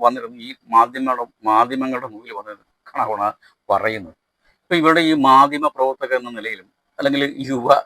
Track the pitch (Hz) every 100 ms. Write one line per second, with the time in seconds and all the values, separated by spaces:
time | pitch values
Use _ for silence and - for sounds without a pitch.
0 | 120 127 117 123 123 131 - 117 117 131
1 | 131 123 120 _ 110 110 123 131 131 127
2 | 131 107 117 104 107 101 _ _ - 139
3 | 117 104 104 - _ _ - 98 107 110
4 | 85 _ _ _ _ _ - 175 156 165
5 | 160 156 135 131 143 147 151 - 131 135
6 | 131 127 123 117 110 101 92 _ _ -
7 | 139 139 139 139 131 131 127 139